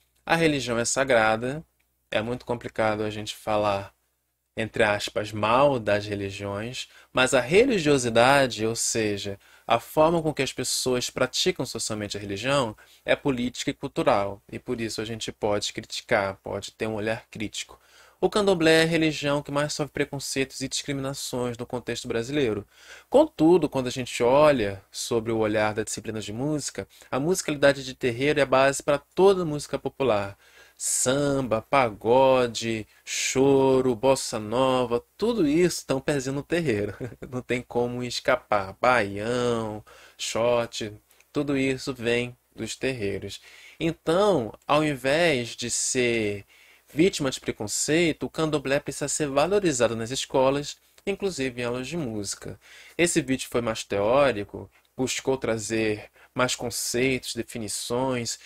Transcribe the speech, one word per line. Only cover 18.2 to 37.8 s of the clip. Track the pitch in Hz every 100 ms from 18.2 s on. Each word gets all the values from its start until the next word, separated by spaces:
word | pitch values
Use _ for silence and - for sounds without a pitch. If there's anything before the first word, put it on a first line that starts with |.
O | 185
candomblé | 214 196 185 160 160
é |
a | 165
religião | 165 160 143 147 147
que | 143
mais | 143 147
sofre | - 147
preconceitos | - 143 139 - - 131 -
e | 135
discriminações | - - 139 135 139 - 127 123 117
no | 123
contexto | 123 117 123 123
brasileiro. | 120 117 147 127 101 - _ - - -
Contudo, | 254 311 - 156 180 151
quando | 135 127
a |
gente | 131 120 -
olha | 120 135 151 139 101 98 -
sobre | - - 117 110
o | 113
olhar | 110 107 107
da | 107 110
disciplina | - 110 110
de | 101
música, | 107 143 151 - - 98 - -
a | 127
musicalidade | 151 185 - 147 143 139
de | 131
terreiro | 127 131 117 139 147
é |
a | 131
base | 131 135 135
para | - 143
toda | - - 190 190 170
música | 147 - 135
popular. | 151 - 135 104 101 98 _ - - _
Samba, | - - 123 135 143 135 127 110
pagode, | - 139 123 101 107 127 135 131 123 110 117 110 104 _ -
choro, | - - 131 139 139 135 131 127 117
bossa | 131 131 - 117
nova, | 107 117 131 127 120 120 - -
tudo | 214 233 151
isso | 151 175 - -
tem | 135
um |
pezinho | - 147 131 139
no |
terreiro. | - 165 156 104 104 95 123
<laughs> | - 131
Não | 127
tem | - 123
como | 120 120